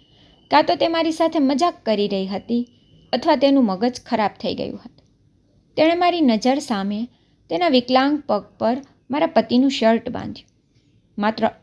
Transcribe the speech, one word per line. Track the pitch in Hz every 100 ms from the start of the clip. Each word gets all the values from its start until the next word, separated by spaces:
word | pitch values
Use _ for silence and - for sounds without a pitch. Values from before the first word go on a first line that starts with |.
| _ _ _ _ -
કાં | 294
તો | 311
તે | 349 339
મારી | 330 330
સાથે | 320 330 330
મજાક | 269 277 349 339 -
કરી | 208 208
રહી | 196 190
હતી | 202 - 240 240 _ _ _ _
અથવા | 247 320 285
તેનું | 277 277
મગજ | 226 185 240 254 -
ખરાબ | 226 202 -
થઈ | 196
ગયું | - - - -
હતું. | _ _ _ _ _ _ _ _ -
તેણે | 311
મારી | 339 349 349
નજર | 277 220 247 277
સામે | 285 208 196 208 240 _ _ _ -
તેના | 330 349
વિકલાંગ | 254 247 254 277 294 -
પગ | 208 - -
પર | 220 262 - _ -
મારા | 202 320
પતિનું | 233 - 240 269
શર્ટ | 269 226 226 240
બાંધ્યું. | 208 208 - - _ _ _ _ _ _ -
માત્ર | 208 220 220 -